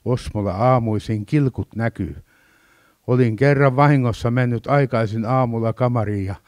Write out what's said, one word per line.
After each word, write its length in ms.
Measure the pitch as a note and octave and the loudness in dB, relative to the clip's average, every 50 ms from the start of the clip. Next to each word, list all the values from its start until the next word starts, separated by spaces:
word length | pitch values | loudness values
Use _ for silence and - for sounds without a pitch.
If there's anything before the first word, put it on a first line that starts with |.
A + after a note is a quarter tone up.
| - | -4
Osmolla 460 | A2 B2+ B2 - - - G#2+ G2+ G2 | -4 -4 -4 -4 -6 -6 -4 -4 -4
aamuisin 720 | F2 F#2+ A#2 B2+ C3 B2 A2+ A2+ G#2+ G#2 - - A2+ G#2+ G#2 | -2 0 2 4 4 2 2 0 -2 -2 -2 -4 -4 -6 -4
kilkut 500 | - - D3+ C#3+ C3 - - F#2+ - - | -2 0 0 0 0 -2 -4 -8 -8 -6
näkyy. 400 | G#2 A2+ A#2 - - G2 E2 D2+ D#2 - _ _ _ _ _ _ _ _ _ _ _ _ _ _ _ _ - | -4 -4 -4 -4 -4 -6 -8 -8 -12 -16 _ _ _ _ _ _ _ _ _ _ _ _ _ _ _ _ 0
Olin 280 | B2 B2+ B2+ A#2 A2 | 2 2 2 2 2
kerran 400 | G2+ C3+ C#3+ C#3+ C3+ C#3+ C#3 B2+ | 2 2 2 4 4 4 2 4
vahingossa 560 | C3+ C#3+ D3 D3+ C3+ B2 B2 - - - A#2+ | 4 4 4 4 4 2 0 -2 -2 -2 -2
mennyt 360 | A#2+ B2+ B2+ A#2+ A#2+ A2+ - - | 0 0 0 0 -2 -4 -2 0
aikaisin 580 | C3+ C#3+ C#3+ A#2+ - A2+ A2+ G#2 G#2+ A2+ A2 | 0 0 2 2 0 0 -2 -2 -2 -4 -4
aamulla 480 | G#2+ C3 C3 C3 A#2+ A2+ A2+ A2+ A2+ A2 | -2 0 0 0 0 -2 -2 -2 -2 -2
kamariin 520 | - B2+ B2 B2 A#2+ G#2 G#2+ G#2 G2+ F#2+ | 0 0 0 0 0 -2 -2 -4 -4 -4
ja 100 | F#2 F#2+ - _ | -6 -8 -10 _